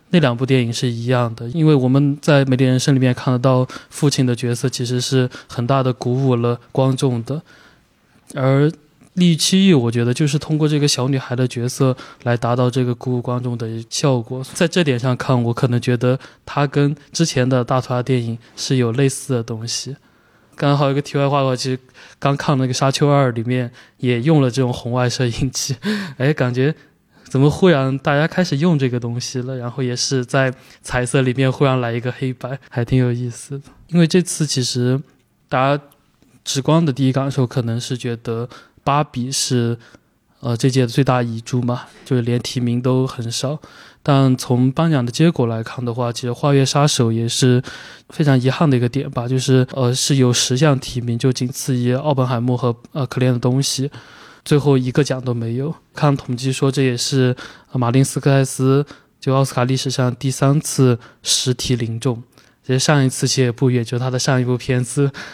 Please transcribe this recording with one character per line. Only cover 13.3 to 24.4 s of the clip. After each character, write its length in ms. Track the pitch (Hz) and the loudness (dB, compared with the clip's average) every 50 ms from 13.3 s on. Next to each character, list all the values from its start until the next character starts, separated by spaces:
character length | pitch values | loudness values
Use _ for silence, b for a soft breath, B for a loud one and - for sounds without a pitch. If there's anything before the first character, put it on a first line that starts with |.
| 123 123 | -6 -4
众 160 | 123 127 120 113 | -4 -6 -6 -6
的 260 | 113 110 113 113 117 - | -6 -8 -8 -10 -10 -10
效 320 | - - - 143 131 120 | -8 -2 0 2 2 0
果。 220 | 113 - 127 127 131 - - | -2 -4 -8 -10 -10 -8 -2
在 140 | - 185 160 | -2 0 0
这 160 | - 190 175 | 2 0 2
点 140 | 147 131 120 | 2 0 0
上 200 | 117 131 123 113 | 0 -2 -2 -2
看， 260 | - - 135 123 120 | 0 0 0 2 2
我 60 | 117 | 0
可 160 | 117 - - 123 | 0 0 0 0
能 120 | 120 120 | 0 0
觉 160 | 117 - 123 120 | 0 0 0 0
得 220 | 123 123 127 139 B B B B B | 2 0 0 -2 B B B B B
它 220 | - - 143 143 143 | -8 -4 -2 -2 0
跟 280 | - 147 143 143 135 - - - | 0 0 0 0 -2 -4 -12 -10
之 140 | - - 165 | -4 -4 -2
前 240 | - - 131 123 127 | -2 0 0 0 2
的 140 | 131 127 120 | 2 0 0
大 180 | - 135 131 | 0 0 -2
屠 60 | 123 - | -2 -2
杀 140 | 131 123 123 | -4 -4 -2
电 200 | - 131 127 117 | 0 -2 -2 -2
影 140 | 113 113 113 B B B | -4 -8 -10 B B B
是 200 | - - - 139 | -10 -4 -2 0
有 160 | 131 123 117 | 0 0 0
类 180 | 113 131 139 135 | 0 0 0 0
似 240 | 131 - - - 135 | 0 -2 -6 -4 -4
的 80 | 120 | -4
东 260 | 117 - 120 110 113 117 | -4 -6 -8 -10 -8 -8
西。 300 | - - - 127 135 - b b b b b b b b b b b | -8 -8 -8 -10 -14 -16 b b b b b b b b b b b
刚 220 | - - 143 143 139 | -2 0 0 2 2
好 80 | 147 | 2
有 60 | 139 | 0
一 20 | 139 | 0
个 60 | 143 | -2
题 160 | 143 - - 143 | -4 -4 -2 -2
外 100 | 139 139 | 0 0
话， 140 | 139 143 | 0 0
我 140 | 135 131 127 | 0 0 -2
其 160 | 120 - 131 | -2 -4 -4
实 80 | 127 127 _ _ B B B B B B | -6 -6 _ _ B B B B B B
刚 180 | - 143 143 139 | -2 0 0 0
看 180 | - - 151 131 | 0 0 0 2
那 80 | 131 123 | 2 0
个 60 | 127 - | 0 0
《沙 140 | 143 135 | 0 0
丘 180 | 135 - 156 147 | 0 2 2 2
二》 200 | 143 139 139 127 117 | 4 4 2 2 0
里 100 | 117 110 | -2 -4
面 280 | 120 127 127 123 120 B B B B B B | -2 -2 -2 -4 -6 B B B B B B
也 240 | - 123 123 120 | -2 0 0 0
用 180 | 117 156 165 151 | 2 2 4 4